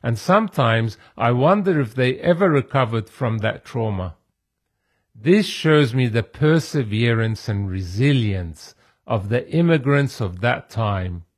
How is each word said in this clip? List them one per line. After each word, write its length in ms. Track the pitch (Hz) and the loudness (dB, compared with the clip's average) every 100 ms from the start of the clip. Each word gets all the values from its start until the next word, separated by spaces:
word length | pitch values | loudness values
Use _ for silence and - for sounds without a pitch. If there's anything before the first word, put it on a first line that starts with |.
and 160 | 120 117 | -4 -4
sometimes 800 | - 196 220 - 120 113 113 - - - | 2 2 2 0 0 2 -2 -6 -20 -2
I 140 | 117 | 0
wonder 500 | 123 143 202 196 160 | 2 2 2 2 0
if 120 | 120 | -2
they 260 | 123 127 131 | -2 -2 0
ever 300 | 170 170 190 | 0 2 2
recovered 600 | 143 120 139 123 113 104 | 2 0 -2 0 -2 -6
from 300 | - 120 110 | -6 -4 -2
that 260 | 107 - - | -4 -6 -8
trauma. 500 | 127 113 98 92 - _ _ _ _ _ _ _ _ _ | -6 -4 -4 -8 -12 _ _ _ _ _ _ _ _ _
This 320 | - 117 202 208 | -6 2 4 2
shows 480 | - 160 156 139 | -2 2 4 4
me 140 | 127 127 | 2 0
the 160 | 113 | 0
perseverance 1300 | 107 - 151 160 151 151 113 107 117 113 113 110 - | -2 -2 2 2 0 -4 -2 0 0 0 0 -4 -4
and 200 | 101 98 | -4 -4
resilience 1040 | 95 90 95 139 139 107 95 85 78 - _ _ _ - | -6 -6 0 2 2 0 -2 -6 -12 -20 _ _ _ -4
of 240 | 113 101 | -4 -2
the 200 | 117 - | -4 -2
immigrants 720 | 156 170 160 131 143 139 - | 0 2 2 2 0 0 -4
of 200 | 104 90 | -6 -2
that 280 | 117 127 - | -2 -2 -6
time 540 | - 107 98 92 87 - | -4 -2 -2 -4 -8 -14